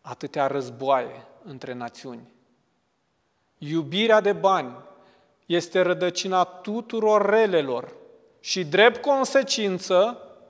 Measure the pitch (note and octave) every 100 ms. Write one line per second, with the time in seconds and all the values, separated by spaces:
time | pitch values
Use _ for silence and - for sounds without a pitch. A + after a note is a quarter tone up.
0 | - B2 C#3+ - C#3 C#3 B2+ A#2+ C3+ C3+
1 | A#2+ - - - G3+ C3 C3 B2 A#2+ -
2 | C3+ A#2+ A#2 _ _ _ _ _ _ _
3 | _ _ _ _ _ _ D3 D#3+ C#3+ F3
4 | A3+ G#3+ G3+ F#3 F#3+ F#3+ B2+ B2 - -
5 | _ _ _ _ _ E3+ E3+ F#3 F3+ F3
6 | F3+ F3 G3 F#3 F3+ - - G#3+ A3+ A3+
7 | G#3+ G#3+ G3+ G#3+ A3 F3 C#3 A#2+ - -
8 | - - _ _ - - E3 F3+ A3+ A#3
9 | C#4+ C#4 C4 C#4 C4 - G#3 F#3 - F3+
10 | G#3+ A#3+ - - -